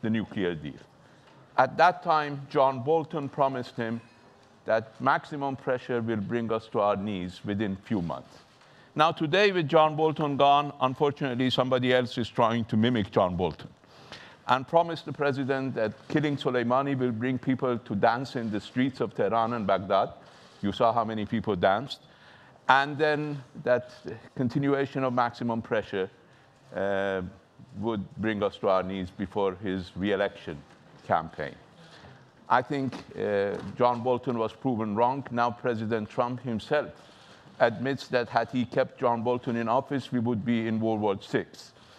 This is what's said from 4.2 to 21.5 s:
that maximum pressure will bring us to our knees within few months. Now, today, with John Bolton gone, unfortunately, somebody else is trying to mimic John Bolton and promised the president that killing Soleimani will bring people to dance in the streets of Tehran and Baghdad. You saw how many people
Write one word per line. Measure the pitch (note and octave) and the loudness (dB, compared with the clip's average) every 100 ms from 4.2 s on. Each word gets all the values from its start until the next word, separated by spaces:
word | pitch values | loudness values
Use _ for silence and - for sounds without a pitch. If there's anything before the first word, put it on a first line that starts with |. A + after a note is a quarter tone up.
| - - - - | -20 -20 -20 -16
that | - A2 A2+ - | 0 0 0 -4
maximum | B2+ D#3+ - D3 C#3 | 0 0 -2 -6 -6
pressure | C3 - B2+ - A#2+ | -4 -4 -4 -2 -2
will | A2+ A2 | 0 -2
bring | G2+ A#2+ A2+ | -2 -4 -2
us | A2 - | -4 -2
to | A#2 | 0
our | G2+ G2 | 2 0
knees | G#2 G2 F2+ - | -2 -4 -6 -8
within | - G2+ G#2+ F#2+ | -6 -2 -2 -4
few | - G#2+ | -4 -2
months. | E2+ C2+ - - - _ - - - | -2 -6 -12 -20 -20 _ -20 -20 -12
Now, | D3+ D#3 | 0 0
today, | E3+ D#3 F#3 G#3 | 2 0 4 4
with | F3+ D3 | 2 4
John | D#3+ D#3 | 6 6
Bolton | D3+ D#3 D3+ D3 C#3 | 4 0 0 -2 4
gone, | C#3+ C#3+ D3 - | 6 6 2 -2
unfortunately, | C3 C3 D3 C#3 C#3+ A#2+ B2+ | -2 2 0 0 -4 0 0
somebody | A#2 C3 B2+ B2+ | 2 2 2 4
else | B2+ B2 - | 2 2 -4
is | A2+ | -4
trying | - A2+ A#2 | 2 2 2
to | A2+ A2 | 0 2
mimic | A#2 A#2+ G2+ | 4 2 2
John | - F#2 F2 | 2 2 2
Bolton | F2 D#2+ - - _ - - - - - - | -2 -4 -14 -20 _ -20 -20 -20 -20 -14 0
and | B2+ C3+ | 0 4
promised | E3 E3+ D#3+ | 2 2 -2
the | - | -8
president | C#3 C#3+ C3+ C3 C3+ C3+ A#2 | -2 0 0 -2 -2 -2 -2
that | G#2+ - - | -2 -4 -4
killing | D#3 D3 C#3+ | 0 0 0
Soleimani | C#3 B2 A#2 B2+ C#3 C3+ | 0 0 2 2 2 0
will | B2+ | 0
bring | A2 B2+ C3 | 0 -2 -2
people | - B2+ C3 A#2+ | -2 0 0 -2
to | - | -2
dance | G2+ A2+ A#2+ C3+ | 2 4 2 -2
in | B2+ A2+ | -6 -4
the | G#2 | -4
streets | - B2 C3+ - | -4 0 0 0
of | A2 | -4
Tehran | - G2+ A2+ A2+ | 0 2 2 0
and | A#2+ G2 | 0 0
Baghdad. | F#2+ F#2+ G2 C3 - - - - - | 0 2 2 2 -4 -20 -20 -20 -6
You | G2+ | -6
saw | - A#2 | 2 2
how | A#2+ | 2
many | A2 A2 G2+ | 0 -4 -4
people | A2+ G#2 | -4 -2